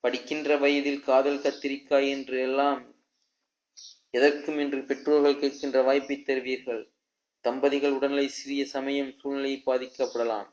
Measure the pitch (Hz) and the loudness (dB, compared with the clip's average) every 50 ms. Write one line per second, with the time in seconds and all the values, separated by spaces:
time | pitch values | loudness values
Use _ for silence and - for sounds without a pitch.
0 | - 123 123 - - - 151 151 147 143 151 143 143 143 147 143 139 143 143 143 | 0 -2 -2 -2 -6 -6 -8 -4 2 2 2 4 4 4 2 2 0 -2 -4 -2
1 | - - 131 131 135 143 143 143 143 143 139 - - 139 135 139 - - 147 139 | 0 4 4 4 4 4 0 0 -2 -4 -4 -2 -6 -6 -6 -8 -4 0 2 2
2 | 139 139 139 139 131 - 127 127 131 131 131 139 143 143 135 127 123 - _ _ | 2 2 -2 -4 -6 -6 -4 -4 -2 0 0 0 2 0 0 -2 -8 -18 _ _
3 | _ _ _ _ _ _ _ _ _ _ _ _ _ _ _ - - - - _ | _ _ _ _ _ _ _ _ _ _ _ _ _ _ _ -20 -20 -20 -20 _
4 | _ _ - 123 139 147 147 147 143 156 151 147 147 139 139 135 139 - 143 - | _ _ 2 4 6 6 4 2 -6 -6 -4 -2 -2 -2 -4 -6 -2 -4 -6 -4
5 | - 147 151 147 143 143 139 143 143 139 135 - - 139 127 131 127 131 139 143 | 2 2 4 6 6 4 4 4 0 -4 -2 -4 -6 0 2 2 4 4 4 2
6 | 139 - 143 139 - - 135 131 123 127 131 127 - 131 117 110 104 _ _ _ | 0 -2 -8 -6 -2 -2 -2 -2 -2 -4 -6 -6 -4 -6 -6 -6 -8 _ _ _
7 | _ _ _ _ _ _ _ _ - 120 127 135 139 143 139 143 139 143 139 131 | _ _ _ _ _ _ _ _ -4 -4 -2 2 2 2 2 2 0 0 0 0
8 | 139 139 143 143 139 135 - - - 139 143 139 139 139 - 139 135 139 139 143 | 0 0 0 0 -2 -2 -4 -12 -10 -6 -4 -4 -4 -4 -4 -6 -4 -2 -2 -4
9 | 139 131 131 _ - 139 139 139 139 139 135 131 _ 135 127 127 131 127 - - | -4 -6 -10 _ -8 -6 -4 -4 -4 -4 -4 -4 _ -2 -2 -2 -2 -6 -4 -4
10 | 131 123 - 117 117 113 110 104 98 - | -4 -2 0 -2 -2 0 -2 -4 -6 -12